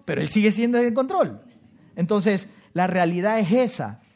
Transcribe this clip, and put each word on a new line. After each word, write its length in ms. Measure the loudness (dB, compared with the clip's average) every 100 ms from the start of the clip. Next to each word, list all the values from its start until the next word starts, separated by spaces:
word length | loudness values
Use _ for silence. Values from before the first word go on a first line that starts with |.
pero 160 | -8 -4
Él 60 | -2
sigue 240 | 2 2
siendo 260 | 2 0 2
en 140 | 0
control. 480 | 0 0 0 -2 -4 -20 -20 _ _ -14 -4
Entonces, 540 | -2 0 0 0 -4 -20 _
la 140 | -2 0
realidad 520 | 0 0 0 0 0
es 120 | 2
esa. 480 | 2 0 -2 -10 -12 _